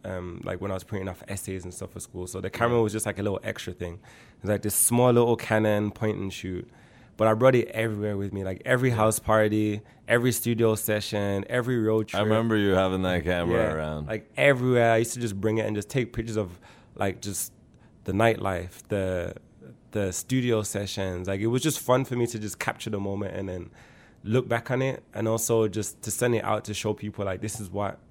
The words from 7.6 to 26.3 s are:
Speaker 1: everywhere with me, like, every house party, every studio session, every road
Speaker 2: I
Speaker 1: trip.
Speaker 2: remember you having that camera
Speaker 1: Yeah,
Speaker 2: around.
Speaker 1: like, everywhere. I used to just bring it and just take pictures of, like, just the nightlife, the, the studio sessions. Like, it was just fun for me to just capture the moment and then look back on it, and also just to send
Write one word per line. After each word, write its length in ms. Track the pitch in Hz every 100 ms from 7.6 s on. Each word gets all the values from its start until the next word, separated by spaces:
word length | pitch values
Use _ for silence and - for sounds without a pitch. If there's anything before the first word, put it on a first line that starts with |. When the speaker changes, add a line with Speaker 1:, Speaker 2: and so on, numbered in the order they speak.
| -
Speaker 1:
everywhere 460 | 110 113 104 104 101
with 160 | 98
me, 140 | 101 95
like, 160 | 95
every 280 | - 127 131
house 280 | 113 110 110
party, 640 | - 110 107 107 107 104 - - -
every 240 | 120 123
studio 440 | 120 - 117 113 110
session, 680 | - 107 101 104 101 98 -
every 280 | 123 120 123
road 300 | 110 110 107
Speaker 2:
I 60 | 95
Speaker 1:
trip. 40 |
Speaker 2:
remember 320 | 107 110 113 110
you 140 | 101
having 300 | 95 95 92
that 240 | 92 90 80
camera 320 | 87 87 87
Speaker 1:
Yeah, 100 | 78
Speaker 2:
around. 340 | 78 78 76 76
Speaker 1:
like, 240 | 110 - -
everywhere. 560 | 139 131 127 123 117
I 40 | 113
used 160 | 117 123
to 40 |
just 200 | 120 98
bring 160 | 107 110
it 80 | 107
and 100 | 107
just 140 | 101
take 240 | 135 120
pictures 240 | - 113 107
of, 200 | 95 87 - - - -
like, 240 | 101 -
just 300 | 101 95 - - - - - - -
the 80 |
nightlife, 680 | 95 113 110 98 90 87 - -
the, 460 | 101 95 90 90 - - - - - _
the 220 | 107 98
studio 480 | 92 - 131 123 110
sessions. 640 | 104 101 101 - 95 90 92
Like, 140 | 98
it 60 | 110
was 140 | 123
just 180 | 151 -
fun 260 | - 127 131
for 100 | 123
me 100 | 117
to 120 | 113
just 180 | 107 -
capture 300 | - - -
the 100 | 104
moment 340 | 98 98 101 90
and 140 | 98
then 200 | 92 87 - - - - -
look 240 | 101 117 123
back 240 | 117 -
on 100 | 127
it, 220 | 131 131 _
and 140 | 104 110
also 400 | 113 - 113 110
just 340 | 101 101 -
to 80 | -
send 240 | 98 120